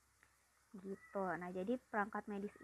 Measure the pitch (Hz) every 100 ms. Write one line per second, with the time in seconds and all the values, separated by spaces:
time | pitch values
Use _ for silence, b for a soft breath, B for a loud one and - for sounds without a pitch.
0 | _ _ - _ _ _ _ 202 190 196
1 | - 202 190 160 180 185 190 254 - 220
2 | 202 208 208 202 202 -